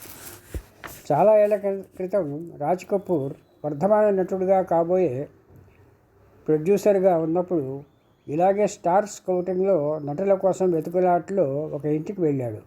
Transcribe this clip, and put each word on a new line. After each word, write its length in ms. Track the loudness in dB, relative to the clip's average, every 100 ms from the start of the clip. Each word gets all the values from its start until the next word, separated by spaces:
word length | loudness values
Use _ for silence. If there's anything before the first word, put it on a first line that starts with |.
| -20 -20 -20 -20 -14 -14 -14 _ -18 -10 -2
చాలా 260 | 2 6 6
ఏళ్ల 180 | 4 2
క్రి-, 260 | -2 -4
క్రితం 680 | -8 -10 -4 -4 -4 -6 -10 -6
రాజ్ 280 | -4 -4 -2
కపూర్ 440 | -4 -2 -2 -2 -8 _ _ -8
వర్ధమాన 440 | -2 2 4 4
నటుడుగా 520 | 2 0 0 2 2
కాబోయే 640 | 2 0 2 2 0 -2 -8 _ _ -20 -20 _ _ _ _ _ _ _ -2
ప్రొడ్యూసర్గా 680 | 0 2 2 4 4 4 2
ఉన్నప్పుడు 680 | 0 -2 -2 -2 -4 -8 -14 _ _ _ -6
ఇలాగే 400 | 0 2 2 0
స్టార్ 380 | -2 0 0 0
స్కౌటింగ్లో 920 | -6 -4 -2 -2 0 2 2 0 -4
నటుల 340 | -6 -4 0
కోసం 380 | 2 0 0 0
వెతుకులాటలో 840 | 0 -2 0 2 2 0 -2 0 -2
ఒక 260 | -6 -6 -4
ఇంటికి 360 | -4 -4 -2
వెళ్ళాడు. 360 | 0 0 -4 -8